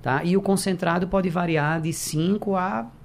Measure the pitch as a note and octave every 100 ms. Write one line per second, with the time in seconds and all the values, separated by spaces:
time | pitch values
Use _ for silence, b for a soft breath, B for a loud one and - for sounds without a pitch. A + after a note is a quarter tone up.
0 | C3 C3+ E3 F#3+ G3 G3 G3 F#3 E3+ E3+
1 | F3+ G3 F#3 E3+ F3 D#3 D3 E3 D#3+ D#3+
2 | - D3+ E3+ G3+ G#3 F#3+ F#3 G#3+ A#3 -